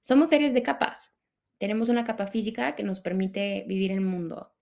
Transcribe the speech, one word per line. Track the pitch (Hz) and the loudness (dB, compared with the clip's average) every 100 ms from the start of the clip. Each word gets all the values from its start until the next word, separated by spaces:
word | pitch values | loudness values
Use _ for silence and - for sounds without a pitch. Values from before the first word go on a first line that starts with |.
Somos | - 262 320 | 2 4 6
seres | 294 294 | 6 4
de | 240 | 2
capas, | 247 269 - - - _ _ _ _ - | 0 0 -2 -4 -18 _ _ _ _ -6
tenemos | 202 214 226 | -4 0 2
una | 240 | 0
capa | 233 214 196 | 0 -4 -4
física | 226 208 226 262 | -2 -2 -2 -4
que | 294 | -2
nos | 208 190 | -4 -4
permite | - 190 190 202 202 196 196 | -2 -2 -2 -2 -4 -4 -4
vivir | 190 190 | -2 0
el | 196 | 0
mundo. | 190 180 165 - - _ | -2 -2 -6 -10 -14 _